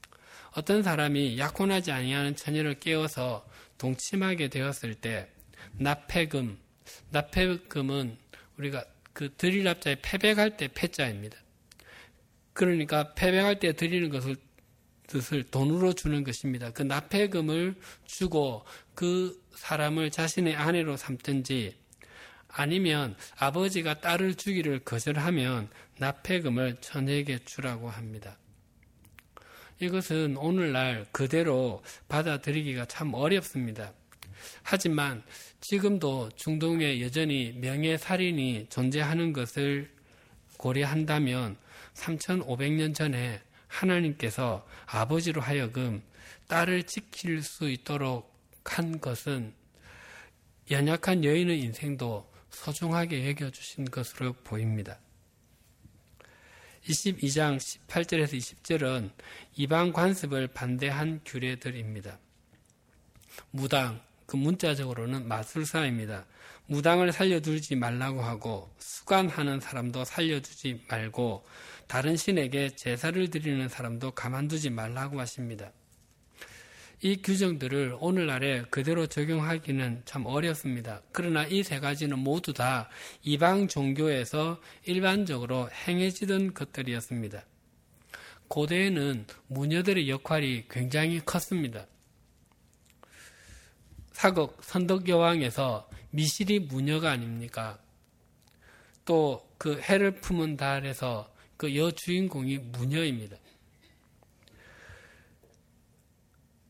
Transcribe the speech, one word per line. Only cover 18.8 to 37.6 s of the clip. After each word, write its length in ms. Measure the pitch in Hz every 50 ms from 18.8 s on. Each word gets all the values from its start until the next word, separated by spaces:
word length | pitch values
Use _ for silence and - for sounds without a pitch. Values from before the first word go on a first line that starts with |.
| - _ -
그 500 | - 180 175 180 185 185 185 - - _ _ -
사람을 560 | - - - 156 151 147 151 151 160 160 151
자신의 440 | - - 160 160 - 190 175 165 151
아내로 420 | 151 147 165 175 175 160 156 139
삼든지 800 | 127 - - 131 120 - 147 139 135 123 - 135 127 107 90 - - _ - - - - - - - - - - - - -
아니면 680 | - - 143 147 170 190 190 165 151 147 139 117 98 - - - -
아버지가 640 | - 135 139 147 175 190 196 190 175 165 160 151 151
딸을 360 | - 170 170 180 190 190 175
주기를 440 | - - 202 190 180 156 147 139 127
거절하면 880 | - - 120 113 - 151 147 151 147 175 180 147 123 127 127 117 104 110 - - - - - -
납폐금을 800 | 135 139 139 - - - 185 180 160 135 117 123 131 127 117 -
처녀에게 600 | - - - 143 135 139 143 147 143 143 131 120 -
주라고 460 | - - - 135 127 120 113 120 117
합니다. 480 | 104 113 113 110 110 107 101 98 - - _ _ - _ _ _ _ _ _ _ _ - - - _ - - _ - - - - - - - - - -
이것은 560 | 180 180 180 190 175 - 156 160 156 147 135
오늘날 680 | 139 151 165 185 185 175 151 131 127 131 127 120 107 104 -
그대로 720 | - - 131 127 160 165 170 160 131 127 131 120 95 - - - - - - -
받아들이기가 800 | 147 151 160 165 147 139 - 147 143 156 151 143 127 123 120
참 260 | - - - 156 147
어렵습니다. 800 | 113 123 143 160 196 190 - - - 135 123 113 107 113 104 104 - - _ _ - - - - - - - - - -
하지만 640 | - - 196 190 190 170 156 151 143 139 127 113 - - - - - - - -
지금도 680 | - - 202 196 190 202 202 185 160 240 208 135 113 110 -
중동에 640 | - - 160 156 156 160 165 165 165 156 143 135 120
여전히 520 | 123 123 127 160 160 151 139 135 123 117
명예살인이 1160 | 123 123